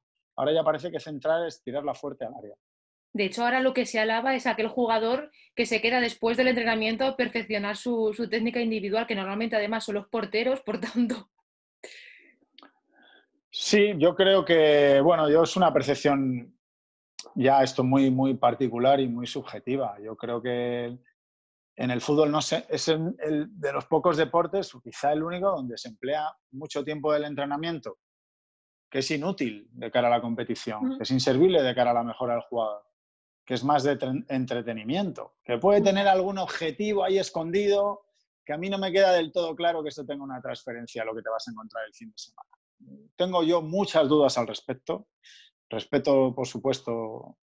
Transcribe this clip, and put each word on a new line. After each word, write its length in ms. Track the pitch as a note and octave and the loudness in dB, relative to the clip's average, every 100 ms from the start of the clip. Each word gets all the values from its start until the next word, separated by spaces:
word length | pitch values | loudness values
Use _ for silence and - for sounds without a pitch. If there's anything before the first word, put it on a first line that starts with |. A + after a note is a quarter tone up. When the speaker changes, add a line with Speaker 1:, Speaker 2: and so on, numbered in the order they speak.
| _ _ _ - | _ _ _ -2
Speaker 1:
Ahora 160 | C#3 | 0
ya 100 | D#3+ | 2
parece 300 | D#3 D3+ E3+ | 0 -2 -4
que 80 | D3+ | -10
centrar 440 | D#3+ C#3 D#3 E3 | -10 -6 -2 -2
es 160 | E3 - | -2 -8
tirarla 300 | B2 C#3 C#3+ | -8 -6 -6
fuerte 320 | - C#3+ C#3 | -6 -8 -10
al 100 | A2+ | -12
área. 200 | G2+ G#2 - _ _ _ _ _ | -12 -18 -20 _ _ _ _ _
Speaker 2:
De 120 | G#3 | -4
hecho, 180 | F#3+ A#3 | -4 -2
ahora 160 | A#3+ B3+ | 0 2
lo 140 | C4 | 2
que 100 | C4 | 0
se 140 | - A3+ | -2 0
alaba 360 | A3 A3+ C4 C4 | 0 0 0 0
es 100 | B3+ | -2
aquel 220 | G#3+ A3 | -2 -2
jugador 640 | B3+ A#3 A3+ A3+ C4+ D4+ _ _ - | 0 0 2 0 -2 -6 _ _ -4
que 100 | A3+ | -2
se 140 | A3 | 0
queda 200 | A#3 B3 | 2 2
después 360 | A#3 - A3+ A#3+ | 0 -2 -2 2
del 120 | B3+ | 2
entrenamiento 560 | A#3+ A3+ A3 A3 A3+ | 2 0 0 -2 0
a 120 | C4+ C4+ | -2 0
perfeccionar 600 | A#3+ A#3 G#3 G#3 G3+ G#3 | -2 -4 -4 -4 -4 -4
su, 360 | B3 A3+ G#3+ G#3 | -4 0 0 -2
su 120 | A3 | -4
técnica 320 | A3+ A#3 A#3+ | -2 -2 -2
individual, 480 | A3+ A3 G3 A3 A#3 | -2 -2 -2 -2 -2
que 60 | G3 | -4
normalmente 400 | F#3+ G#3 A3+ A3 | -4 -4 -2 -2
además 280 | G#3 A3 | -2 -4
son 120 | - G3+ | -4 -6
los 120 | - | -4
porteros, 520 | A3+ G3+ G#3+ B3+ C4+ | -6 -2 -2 0 -2
por 180 | G#3+ G3 | -4 -6
tanto. 500 | A3+ A#3 A#3 A#3 - _ _ _ _ _ - - - - _ _ _ - - _ _ _ _ _ _ _ _ | -4 0 0 -2 -10 _ _ _ _ _ -20 -20 -20 -20 _ _ _ -20 -20 _ _ _ _ _ _ _ _
Speaker 1:
Sí, 420 | - - G#3 G#3 E3+ | -8 2 4 4 4
yo 160 | E3+ | 4
creo 300 | F3 F#3+ F#3+ | 6 6 6
que, 560 | E3 E3 D3+ D3 C#3+ C#3 | 6 6 8 8 8 6
bueno, 280 | D#3 D#3+ D3 | 6 4 6
yo 120 | D#3 | 4
es 140 | D#3+ F#3 | 4 4
una 160 | E3 | 4
percepción 840 | C#3 C3 C3+ D3 C#3 C3 B2 - _ _ _ _ _ _ - - - | 4 2 2 2 2 0 -2 -8 _ _ _ _ _ _ -20 -8 2
ya 260 | C3 C#3 | 4 6
esto 220 | C3 - | 4 2
muy, 260 | B2+ C#3 C3+ | 2 4 4
muy 240 | C3 C3+ | 4 0
particular 680 | B2+ B2 A2+ B2+ A#2+ C3 C#3 | 2 2 2 -2 2 4 4
y 80 | B2+ | 2
muy 180 | A#2+ A#2+ | -4 -6
subjetiva. 680 | G#2+ - G#2+ B2 C3+ A2+ G2+ | -10 -10 -10 -4 -4 -4 -8
Yo 140 | G#2+ G#2+ | -12 -10
creo 260 | A#2+ A#2+ | -6 -4
que 560 | B2 B2 A#2+ A#2+ A#2+ B2+ _ _ _ _ _ _ _ - | -4 -4 -2 -4 -6 -10 _ _ _ _ _ _ _ -6
en 140 | B2+ | -4
el 100 | B2 | -2
fútbol, 300 | - D3+ D3+ | 0 2 4
no 120 | D3+ | 2
sé, 240 | - D#3+ - | -2 -4 -4
es 200 | D#3 E3 | -4 0
el, 260 | D#3+ E3 - | 0 0 -4
el 280 | D3+ D3+ D#3 G3 | -4 -4 -4 -6
de 120 | C#3+ | -4
los 140 | C#3 - | -4 0
pocos 300 | D#3+ F3 D#3 | 2 4 2
deportes, 580 | C#3 E3+ E3+ G3 - | 2 2 0 -2 -6
o 60 | B2 | -12
quizá 320 | A#2 - C#3+ | -18 -4 0
el 100 | D3+ | 0
único, 280 | E3 F3+ G3 | -2 -2 -2
donde 280 | D#3+ B2+ A2+ | -2 -6 -10
se 100 | A#2+ | -14
emplea 440 | A2 C3 D3+ D#3 - _ | -10 -6 -4 -6 -10 _
mucho 340 | C3 D3+ D3 | -14 -8 -6
tiempo 280 | C#3 D3+ D3+ | -6 -4 0
del 120 | D3 | 0
entrenamiento, 760 | D3 C#3+ C#3+ C#3+ E3+ D#3+ G#2+ - _ _ _ _ _ _ _ _ _ | -2 -4 -4 -4 -4 -6 -10 -16 _ _ _ _ _ _ _ _ _
que 80 | C3+ | -4
es 120 | C3+ | -2
inútil 580 | D3+ F3 F#3+ B2 G#2 - | -2 -4 -2 -4 -6 -16
de 180 | A#2+ A#2 | -12 -2
cara 180 | B2 A#2+ | 2 4
a 20 | |
la 100 | A#2+ | 2
competición, 640 | A#2 A#2 A2+ A2 A#2 G#2+ | 0 -4 -4 -6 -6 -4
Speaker 2:
Ujú. 120 | C4 C4+ | -4 -4
Speaker 1:
que 40 | |
es 60 | A2 | -2
inservible 520 | C3 C3+ C3 F#3 E3 | 0 2 4 6 6
de 120 | B2+ | 2
cara 180 | B2 A#2+ | 2 2
a 20 | |
la 100 | A#2+ | 2
mejora 300 | A#2 A2 B2 | -2 -4 -4
del 80 | A#2+ | -4
jugador, 400 | - A#2+ A2 G#2 _ _ _ _ _ _ - | -4 -4 -4 -6 _ _ _ _ _ _ -6
que 80 | |
es 100 | A#2+ | -4
más 180 | C3+ D3 | -2 0
de 160 | C#3+ C#3 | 0 -2
tren-, 260 | C3 C3 - | -2 -6 -4
entretenimiento, 1080 | C3+ B2 A#2+ A#2 A2 A2 F3 F#3+ - - _ | -4 -4 -4 -6 -8 -4 -4 -4 -8 -16 _
que 140 | - - | -6 0
puede 200 | F#3+ G#3 | 4 4
Speaker 2:
Ujú. 60 | G3+ | 4
Speaker 1:
tener 200 | G3 G3+ | 4 4
algún 320 | F#3+ F#3+ G3 | 4 2 -4
objetivo 640 | F3+ - D#3+ D3 G#3+ G3+ | -6 -4 -6 -4 -2 0
ahí 140 | F#3 F#3+ | 0 0
escondido, 880 | F3+ E3+ E3 G3 G3+ G3+ G3+ G3 _ _ _ _ | -2 -6 -2 0 2 2 0 -4 _ _ _ _
que 80 | - | -10
a 60 | D3+ | -6
mí 100 | G3 | -4
no 100 | G3 | -4
me 140 | F#3+ | 0
queda 200 | F#3+ F#3+ | 4 6
del 200 | F3 D#3 | 4 2
todo 240 | F3+ E3 D#3+ | -2 -4 -2
claro 260 | E3+ E3 | -2 -2
que 60 | D3+ | -4
esto 160 | D3+ | -8
tenga 180 | C3+ C#3+ | -10 -10
una 180 | C#3 B2+ | -10 -10
transferencia 640 | B2+ B2 B2+ A#2 A#2 A#2 | -10 -10 -10 -12 -10 -8
a 40 | A2 | -6
lo 80 | |
que 80 | A2 | -6
te 80 | A2 | -6
vas 180 | A2 B2 | -6 -8
a 20 | |
encontrar 340 | A2 A2 A#2 A2 | -14 -12 -12 -12
el 80 | |
fin 160 | - A2 | -14 -20
de 80 | - | -20
semana. 320 | - - - _ _ _ C3+ C#3 - - | -20 -20 -20 _ _ _ -20 -20 -12 -6
Tengo 260 | F3+ F3+ | -2 0
yo 200 | D#3+ E3+ | 2 0
muchas 460 | D#3 F#3+ G3 D#3+ C#3 | 0 -2 0 2 4
dudas 280 | D3+ C3+ B2 | 6 4 2
al 80 | A2+ | -4
respecto. 640 | - - C3 - G3 - _ - - - _ - | -6 -10 -10 -8 -10 -10 _ -20 -20 -20 _ -10
Respeto, 640 | A2 - C#3 C#3+ C3+ C3 | -10 -2 0 4 4 4
por 120 | B2+ A#2+ | 0 -6
supuesto, 920 | A2+ C3+ B2 A#2 A2+ A2 A#2+ - - | -4 -4 -4 -4 -6 -6 -12 -16 -20